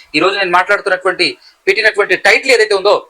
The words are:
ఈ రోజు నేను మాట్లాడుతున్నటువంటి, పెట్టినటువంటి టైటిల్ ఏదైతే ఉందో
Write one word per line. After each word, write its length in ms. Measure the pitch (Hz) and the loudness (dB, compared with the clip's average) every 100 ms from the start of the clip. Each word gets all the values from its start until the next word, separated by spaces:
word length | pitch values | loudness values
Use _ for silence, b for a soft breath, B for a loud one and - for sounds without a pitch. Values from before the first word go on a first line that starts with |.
| B | B
ఈ 40 | 151 | -2
రోజు 200 | 180 202 | -2 -2
నేను 120 | 190 | 0
మాట్లాడుతున్నటువంటి, 840 | 180 185 202 202 185 190 180 170 123 b b - | 0 0 -2 -2 -2 -2 -2 -4 -6 b b -4
పెట్టినటువంటి 500 | 196 214 214 196 185 | 0 0 0 0 0
టైటిల్ 360 | - 240 269 | 2 0 2
ఏదైతే 220 | 240 214 | 2 2
ఉందో 320 | 202 190 165 - | 0 2 0 -2